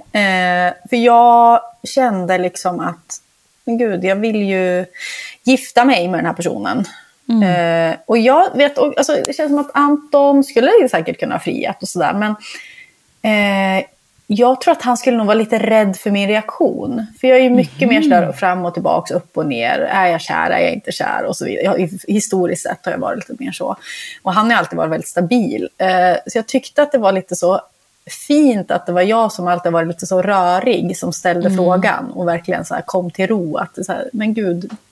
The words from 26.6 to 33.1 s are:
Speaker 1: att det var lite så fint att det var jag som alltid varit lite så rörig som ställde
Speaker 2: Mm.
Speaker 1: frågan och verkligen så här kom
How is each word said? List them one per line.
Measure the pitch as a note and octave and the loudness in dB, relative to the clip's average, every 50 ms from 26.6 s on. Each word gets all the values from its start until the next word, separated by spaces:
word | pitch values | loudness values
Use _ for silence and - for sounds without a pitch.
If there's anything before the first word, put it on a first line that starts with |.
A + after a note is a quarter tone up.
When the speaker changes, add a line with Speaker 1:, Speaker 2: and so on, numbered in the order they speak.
| - - - - D4 | -4 -2 0 0 0
Speaker 1:
att | D4 D4 | 2 2
det | C4 | 0
var | A3 F#3+ G3 | 2 2 2
lite | F#3+ F#3 - F3+ | 0 -2 -6 -8
så | - - F3 F#3+ F#3 - _ _ _ _ _ _ _ _ - - - - - | -2 0 0 0 0 -2 _ _ _ _ _ _ _ _ -16 -14 -10 -2 0
fint | C#4+ D4+ D#4 C#4 A#3 G3+ F3 - | 2 4 4 4 4 2 -2 -2
att | E3 F3 - | -4 -4 -2
det | - F3 | -2 -2
var | F3+ F3+ | 0 0
jag | G3+ A3 A3+ A3+ G#3+ - | 2 2 2 0 0 -2
som | - F3+ F3+ | -4 -4 -2
alltid | F3 E3+ E3+ F3 E3+ | -2 -2 -2 -2 0
varit | E3+ E3 E3 | 0 -2 -2
lite | E3+ - - | -6 -8 -6
så | - F#3+ F#3 F3+ | -2 -2 -2 0
rörig | F#3+ G#3 F#3+ F3+ F3+ F3+ F#3 - B3+ A3+ F3 E3+ F3 F#3 | 0 0 2 2 2 0 0 0 0 0 0 -2 -4 -6
som | - - F3 E3 | -6 -8 -8 -8
ställde | - - F#3 F3 F3 E3+ G3 | -4 -2 -2 -2 0 0 0
Speaker 2:
Mm. | F#3+ F#3 | 0 2
Speaker 1:
frågan | F3+ F3 F3+ F#3 F#3 G#3+ - - C#4 - | 2 2 2 2 2 0 -2 -2 -6 -10
och | - F#3 F3+ E3+ | -8 -6 -4 -2
verkligen | E3+ E3+ E3+ - F3+ E3+ - | -4 -4 -4 -4 -4 -4 -4
så | - - | -6 -8
här | D#3+ D3+ | -8 -8
kom | - - F#3+ F#3 E3+ | -4 -4 -4 -4 -4